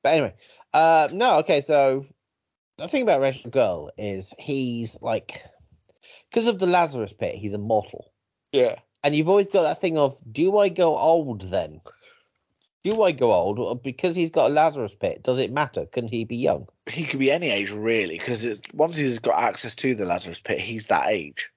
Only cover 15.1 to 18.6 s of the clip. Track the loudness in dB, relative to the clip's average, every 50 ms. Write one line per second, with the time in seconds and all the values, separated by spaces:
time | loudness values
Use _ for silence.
15.1 | -4 -2 -2 0 0 0 0 -2 0 -2 -2 -2 -2 -8 -8 -6 -6 -6 -6 -4
16.1 | -6 -6 -6 -6 -6 -2 0 0 0 -2 -4 -16 _ _ _ -12 -8 -8 -6 -6
17.1 | -4 0 0 0 0 0 -2 -2 -2 -2 -4 -6 -8 -4 -2 0 0 0 -2 -4
18.1 | -6 -8 -6 -6 -6 -4 -4 -6 -8 -8